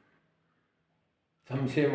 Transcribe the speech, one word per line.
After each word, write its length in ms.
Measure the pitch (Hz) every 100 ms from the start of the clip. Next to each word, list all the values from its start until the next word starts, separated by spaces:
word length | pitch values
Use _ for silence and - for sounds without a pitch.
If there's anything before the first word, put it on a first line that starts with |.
| _ _ _ _ _ _ _ _ _ _ _ _ _ _ -
സംശയം 400 | 131 131 156 143